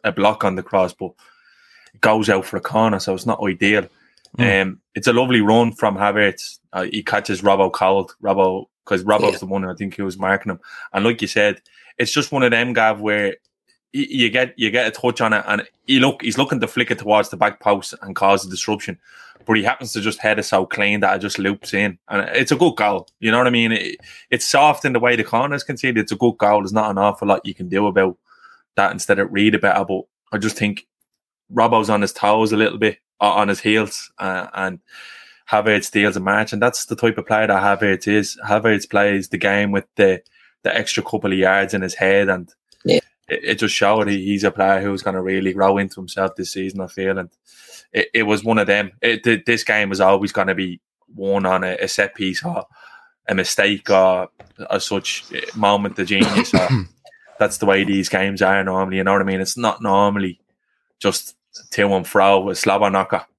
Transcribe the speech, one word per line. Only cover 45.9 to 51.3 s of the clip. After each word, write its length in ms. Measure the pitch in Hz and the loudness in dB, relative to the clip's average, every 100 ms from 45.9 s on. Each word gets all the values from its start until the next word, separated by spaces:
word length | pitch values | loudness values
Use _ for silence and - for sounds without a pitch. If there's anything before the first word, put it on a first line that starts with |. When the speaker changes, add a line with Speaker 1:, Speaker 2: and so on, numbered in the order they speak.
| - | -8
Speaker 1:
himself 360 | 90 - 95 - | -12 -4 -4 -4
this 160 | 90 | -10
season, 300 | 98 95 95 | -8 -8 -8
I 60 | 92 | -12
feel. 300 | - 95 95 | -6 -4 -4
And 120 | 87 _ _ - - - _ | -8 _ _ -20 -20 -20 _
it, 160 | 107 - | -4 -2
it 100 | 113 | 0
was 200 | 104 104 | 0 0
one 140 | 110 110 | 2 0
of 100 | 101 | 2
them. 240 | 101 98 _ | 0 -2 _
It, 220 | 117 113 | -2 0
th-, 220 | 120 110 - | 0 0 0
this 180 | 113 | -2
game 260 | - 107 101 | 0 -2 0
was 120 | 95 | 2
always 300 | 95 98 101 | 4 4 0
gonna 240 | - 95 95 | -2 -2 -2
be 260 | 92 87 _ _ _ | -6 -8 _ _ _
won 320 | - 98 | -8 -2